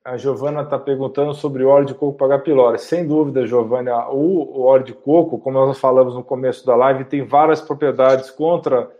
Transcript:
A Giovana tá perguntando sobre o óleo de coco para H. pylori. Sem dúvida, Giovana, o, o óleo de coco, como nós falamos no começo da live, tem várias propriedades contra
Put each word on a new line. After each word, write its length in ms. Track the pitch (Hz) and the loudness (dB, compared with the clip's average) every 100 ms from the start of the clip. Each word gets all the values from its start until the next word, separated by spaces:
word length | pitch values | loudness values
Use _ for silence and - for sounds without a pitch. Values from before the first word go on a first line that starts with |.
A 120 | 123 123 | -14 -8
Giovana 480 | 135 120 143 147 | -6 -4 -6 -6
tá 160 | 135 135 | -6 -6
perguntando 520 | 143 135 135 - 147 | -6 -6 -4 -4 -4
sobre 300 | 147 147 131 | -4 -6 0
o 60 | 131 | 4
óleo 180 | 139 135 | 4 2
de 80 | |
coco 240 | 131 147 139 | -2 -6 -2
para 160 | 135 | 0
H. 80 | 139 | 0
pylori. 340 | 160 135 120 113 | 2 4 4 2
Sem 260 | - 170 156 | -4 -4 -2
dúvida, 400 | 151 147 131 117 | -2 0 -2 0
Giovana, 600 | 120 110 127 123 120 120 | 0 0 -2 -2 -4 -4
o, 500 | 139 160 185 - 135 | -2 0 0 -4 0
o 40 | |
óleo 200 | 127 131 | 4 4
de 100 | 120 | 2
coco, 460 | 117 139 165 160 113 | -8 0 2 2 -4
como 260 | 131 135 | -4 0
nós 140 | 135 - | 0 0
falamos 380 | 135 131 127 123 | 2 4 2 -2
no 80 | |
começo 420 | 123 127 131 - 131 | -8 -6 -4 -4 0
da 80 | |
live, 300 | 120 131 131 | 2 2 0
tem 200 | 131 147 | -4 -8
várias 360 | 120 143 156 151 | 0 2 2 0
propriedades 680 | - 143 147 123 131 127 - | -4 -4 -2 2 2 2 -2
contra 600 | - 156 170 156 127 107 _ | -6 -2 -2 0 -2 -2 _